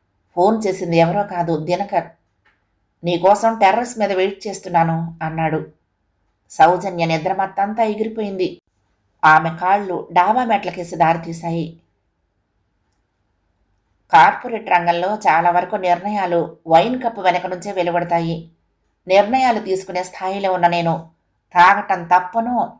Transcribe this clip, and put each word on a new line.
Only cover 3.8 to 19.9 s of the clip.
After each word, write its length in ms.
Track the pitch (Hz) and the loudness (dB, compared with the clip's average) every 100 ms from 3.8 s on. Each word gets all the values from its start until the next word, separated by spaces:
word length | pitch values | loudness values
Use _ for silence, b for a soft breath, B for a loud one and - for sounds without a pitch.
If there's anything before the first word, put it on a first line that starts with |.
| 240 220 | -2 -4
మీద 140 | 202 | -2
వెయిట్ 340 | 185 190 202 214 | 0 -2 -4 -10
చేస్తున్నాను" 720 | 190 185 170 165 165 165 - | -10 -4 0 0 0 -6 -8
అన్నాడు. 440 | 160 160 160 156 151 _ _ _ _ _ _ _ _ | -8 -4 -2 -4 -6 _ _ _ _ _ _ _ _
సౌజన్య 560 | - 160 180 190 175 165 | 2 4 4 -2 -4 -2
నిద్రమత్తంతా 760 | 160 180 190 190 196 202 214 | -2 -2 -2 -4 -2 -4 -2
ఎగిరిపోయింది. 800 | 220 208 220 220 208 190 180 - _ _ _ _ _ - | -2 -2 -6 -6 -6 -4 -4 -6 _ _ _ _ _ 0
ఆమె 260 | 156 156 165 165 | 4 6 4 -4
కాళ్ళు 480 | 180 202 196 175 - | 0 0 0 -8 -2
డాబా 320 | 170 185 233 | 2 2 2
మెట్లకేసి 520 | 247 208 180 180 170 170 | 0 -2 -2 -10 -8 0
దారితీశాయి. 840 | 165 165 170 165 170 165 165 - _ _ _ _ _ _ _ _ _ _ _ _ _ _ _ _ _ _ _ _ _ _ - | 2 0 -4 -8 -6 -4 -6 -10 _ _ _ _ _ _ _ _ _ _ _ _ _ _ _ _ _ _ _ _ _ _ 2
కార్పొరేట్ 580 | 165 170 202 247 226 - | 6 6 4 -6 -8 0
రంగంలో 460 | 175 170 175 185 208 | 0 2 0 0 0
చాలా 340 | 196 160 175 | 2 4 4
వరకు 260 | 175 185 190 | 2 0 -2
నిర్ణయాలు 800 | 185 175 196 214 180 170 - - - | 0 0 -2 -4 -2 -2 -2 -8 2
వైన్ 360 | 160 214 254 | 4 4 -2
కప్పు 180 | 247 220 | -6 -2
వెనక 260 | 185 175 180 | -2 -2 -4
నుంచే 260 | 180 185 | -8 -8
వెలువడతాయి. 800 | 190 175 175 170 170 165 165 - _ _ _ _ _ - | -4 -2 -2 -2 -2 -2 -8 -12 _ _ _ _ _ 0
నిర్ణయాలు 540 | 190 202 262 254 220 | 2 4 2 2 0
తీసుకునే 440 | 190 190 - | -2 -4 -4